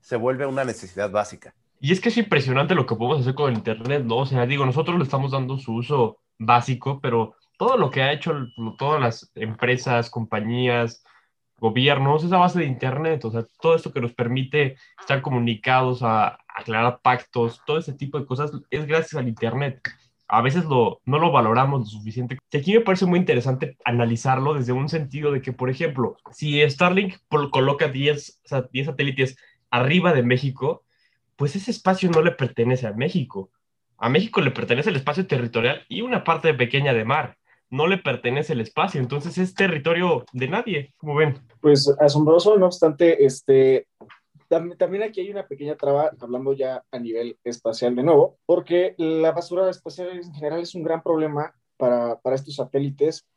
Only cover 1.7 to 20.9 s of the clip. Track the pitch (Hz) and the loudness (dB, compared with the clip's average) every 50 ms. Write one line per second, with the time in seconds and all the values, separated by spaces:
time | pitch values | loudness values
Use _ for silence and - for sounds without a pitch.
1.7 | _ _ 135 139 180 185 - 233 226 233 214 - 170 143 120 131 127 135 143 143 | _ _ -2 0 0 0 0 0 0 0 0 2 0 0 0 2 0 0 2 2
2.7 | 185 160 131 - 113 104 117 123 156 147 123 131 127 139 147 135 120 107 95 113 | 2 0 0 0 -2 -2 -2 -2 0 0 0 -2 -2 0 -2 -2 -2 -2 -4 -6
3.7 | 110 110 113 127 143 147 127 113 113 127 135 135 135 127 120 123 143 139 143 131 | -6 -6 -4 -4 -2 -2 -2 0 0 0 0 0 0 0 0 0 0 0 0 0
4.7 | 120 156 156 - 170 180 147 127 - 135 135 135 135 139 131 127 135 135 - - | 0 0 -2 0 0 0 0 0 0 -2 -2 -2 -2 -4 -4 -4 -6 -8 -6 -6
5.7 | 113 117 120 - 147 135 117 107 - _ _ _ _ _ 113 113 120 120 123 - | -6 -6 -4 -2 0 0 0 0 -2 _ _ _ _ _ 2 4 4 4 4 0
6.7 | 131 120 - 135 139 139 - 110 117 117 110 110 _ _ _ _ _ _ 185 240 | -6 -4 -4 -6 -6 -4 -4 -2 0 0 -2 -2 _ _ _ _ _ _ 0 2
7.7 | 269 240 185 131 - 135 131 139 151 143 - 170 156 143 131 117 _ - 113 113 | 2 2 0 0 0 0 0 0 0 -2 -4 -6 -4 -6 -6 -12 _ -10 -10 -10
8.7 | - - 135 143 156 151 131 117 113 - - _ _ - 110 110 110 - 123 123 | -8 -4 -2 -2 0 2 0 -2 -2 -4 -16 _ _ -10 -8 -8 -6 -4 -2 -2
9.7 | 123 123 - 139 123 117 117 - - 120 113 - 113 107 107 113 120 123 127 123 | -2 -2 -2 -2 -2 -2 -2 -4 -8 -10 -8 -6 -6 -6 -4 -4 -2 0 0 0
10.7 | 120 120 117 117 117 _ _ _ _ _ _ _ _ _ _ _ _ _ 113 110 | 0 0 -2 -4 -6 _ _ _ _ _ _ _ _ _ _ _ _ _ -2 0
11.7 | 104 123 131 143 143 139 135 139 147 156 165 175 190 180 180 175 175 180 160 143 | 0 2 2 2 2 2 2 2 2 2 2 2 4 4 4 4 2 0 -2 -2
12.7 | 127 117 139 127 127 120 160 160 160 139 - 113 110 117 117 _ _ _ - 165 | -4 -4 -4 -4 -4 -2 -2 -2 -2 -2 -4 -6 -6 -6 -6 _ _ _ 2 2
13.7 | 165 160 - - - 135 120 117 - - 120 117 123 131 131 127 - 151 143 131 | 2 2 0 -4 -6 -6 -6 -6 -4 -4 -2 -2 0 -2 -2 0 0 0 0 0
14.7 | 135 _ - _ _ - - - 139 135 131 143 131 120 120 117 113 107 - 131 | -2 _ -20 _ _ -18 -2 -2 -2 -2 0 -2 -2 0 0 -2 -2 -2 0 2
15.7 | 127 131 127 127 127 120 123 113 110 110 104 - - - _ - - 101 - 113 | 2 2 2 0 -2 -2 0 0 2 2 2 0 -2 -8 _ -16 -16 -14 -8 -4
16.7 | 110 113 117 123 120 - _ 127 123 123 - _ - 127 117 117 113 _ _ - | -2 0 0 0 0 2 _ 0 0 0 -4 _ -2 -2 -2 -2 -4 _ _ -4
17.7 | 151 160 156 - 135 - 139 135 143 147 143 - 127 127 147 147 - - - _ | -4 -4 -4 -6 -10 -10 -10 -8 -8 -8 -6 -6 -6 -6 -6 -6 -8 -12 -10 _
18.7 | - 151 156 139 156 160 160 - 156 143 127 123 110 - 117 113 110 131 143 139 | -6 -6 -4 0 0 -2 -2 -2 -6 -6 -6 -6 -4 -4 -4 -4 -2 -4 -4 -6
19.7 | 135 - _ - - _ _ _ _ _ _ - 104 113 120 - 139 180 165 156 | -6 -10 _ -14 -14 _ _ _ _ _ _ 0 2 2 2 4 2 0 0 2
20.7 | 139 123 113 101 | 2 4 2 2